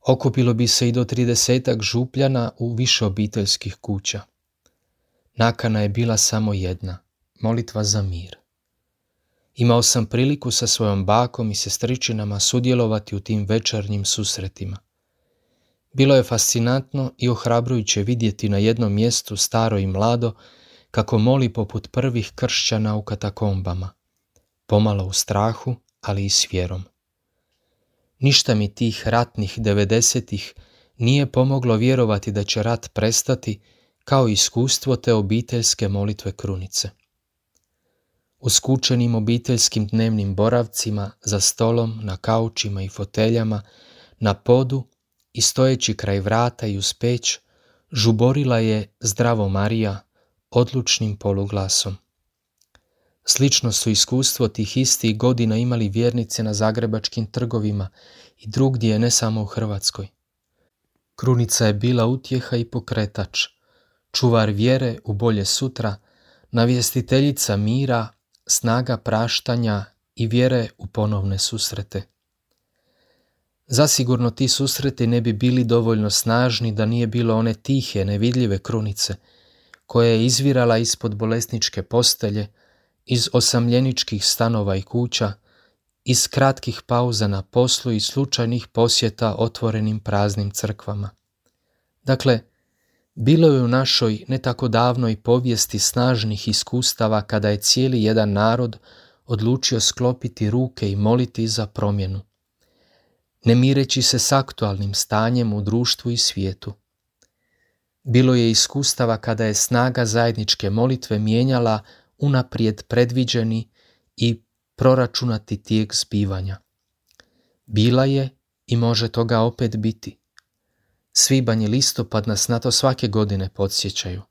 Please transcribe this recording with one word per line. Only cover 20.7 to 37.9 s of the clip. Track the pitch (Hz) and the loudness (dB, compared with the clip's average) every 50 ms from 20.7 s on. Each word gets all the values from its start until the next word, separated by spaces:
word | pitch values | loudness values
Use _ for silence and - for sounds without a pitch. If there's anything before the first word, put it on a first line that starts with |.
| _ _ _ _ | _ _ _ _
kako | - - 110 - - 110 | -2 -2 -2 0 2 2
moli | 107 123 131 139 131 117 | 4 4 4 2 2 0
poput | - - 107 - - 110 - - | -2 -4 -6 -4 -6 -10 -10 -4
prvih | - 127 123 135 120 117 104 - - | -4 -2 -2 -2 -2 -2 -4 -6 -6
kršćana | - - 123 - - - - 117 110 107 107 104 | -6 -4 -4 -2 -2 -2 -2 0 0 0 0 -2
u | 107 | -4
katakombama, | 101 - 107 98 - 104 101 - 110 104 98 95 92 92 87 92 92 92 - _ _ _ _ _ _ _ _ _ _ _ _ _ _ | -4 -6 -8 -6 -6 -8 -4 -2 -2 -2 -2 -2 -4 -4 -6 -6 -8 -10 -12 _ _ _ _ _ _ _ _ _ _ _ _ _ _
pomalo | _ 110 104 107 107 104 98 92 | _ 2 4 4 2 0 0 -4
u | 95 | -4
strahu, | 95 - - - 104 101 104 113 113 - - 127 123 - _ _ _ _ | -4 -4 -2 0 0 0 0 0 -2 -4 -6 -8 -8 -8 _ _ _ _
ali | - - 101 98 98 | -6 -4 -4 -2 -2
i | 98 | 0
s | - - - - | 0 0 0 0
vjerom. | - 92 90 90 92 92 95 - _ _ _ _ _ _ _ _ _ _ _ _ _ _ _ _ _ _ _ _ _ _ _ _ _ _ | -2 -4 -4 -4 -6 -10 -10 -14 _ _ _ _ _ _ _ _ _ _ _ _ _ _ _ _ _ _ _ _ _ _ _ _ _ _
Ništa | 131 139 135 - - - 120 | 2 4 4 4 2 2 2
mi | 107 104 101 - | 2 2 -2 -2
tih | - 120 117 104 - - 113 | -2 -2 -2 -2 -2 -4 0
ratnih | 113 117 120 - _ - 104 95 - | 2 2 0 0 _ -6 -6 -6 -6
devedesetih | - 113 107 101 101 104 98 110 113 120 - - 127 117 - - 101 - - - - - _ _ _ _ _ _ | -4 0 0 2 2 2 2 2 2 2 2 0 -2 -4 -4 -8 -8 -8 -10 -18 -20 -20 _ _ _ _ _ _
nije | _ 117 117 135 143 143 135 | _ 2 2 4 2 2 2
pomoglo | - 131 127 135 135 131 123 123 113 | 2 2 2 2 2 0 2 2 2
vjerovati | 107 113 127 131 127 120 110 107 98 - 117 | 2 4 2 4 2 2 2 2 0 -2 -4
da | 101 104 101 | -4 -4 -2
će | - - 113 | -2 -2 -2
rat | 104 113 117 117 - - | 0 -2 -2 -4 -6 -8
prestati, | _ - - 110 113 - - - 131 123 - - 104 - _ _ _ _ _ _ _ _ _ | _ -2 0 2 0 0 0 0 -2 -2 -2 -8 -8 -8 _ _ _ _ _ _ _ _ _
kao | - 139 135 131 113 | 0 2 4 4 4
iskustvo | 107 101 - - - 117 123 131 - - - 135 127 | 2 2 0 0 0 -2 0 0 0 -2 -2 -2 -4
te | - - - | -2 2 2
obiteljske | 117 110 101 95 107 117 120 - - 120 113 - - - 110 98 | 2 2 2 0 0 -2 -2 -2 -4 -2 0 -2 -2 -2 -2 -2
molitve | 98 101 101 104 104 - - 98 | -2 -2 -2 -4 -6 -6 -8 -10
krunice. | 95 - - 101 98 92 92 95 - - - 101 _ _ _ _ _ _ _ _ _ _ _ _ _ _ _ _ _ _ _ _ | -10 -8 -8 -6 -6 -6 -8 -8 -6 -6 -6 -6 _ _ _ _ _ _ _ _ _ _ _ _ _ _ _ _ _ _ _ _